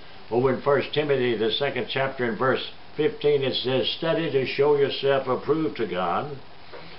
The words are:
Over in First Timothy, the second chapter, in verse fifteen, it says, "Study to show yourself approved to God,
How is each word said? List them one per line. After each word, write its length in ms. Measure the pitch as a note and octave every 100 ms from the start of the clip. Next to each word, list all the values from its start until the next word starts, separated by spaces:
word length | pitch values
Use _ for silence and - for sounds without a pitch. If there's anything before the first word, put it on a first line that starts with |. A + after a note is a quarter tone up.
| - - -
Over 240 | A#2 C3
in 80 | A#2+
First 320 | C#3 C#3 -
Timothy, 420 | D3 D3+ C3+ B2 G#2+
the 140 | A2
second 380 | - C#3 B2+ G#2+
chapter, 340 | C3+ C3+ -
in 120 | A#2+ G#2
verse 340 | C3 B2 - - - -
fifteen, 460 | D3+ - D3 C#3+
it 120 | C3 -
says, 320 | B2+ C3 G#2+ -
"Study 320 | E3 D#3+ E3
to 160 | C3+ B2
show 300 | - D3 C#3+
yourself 500 | C3+ - C3+ C3+ B2+
approved 520 | B2 - D#3 D#3 -
to 60 |
God, 460 | G#2 F2+ F#2 F3 - C3+ - - - - -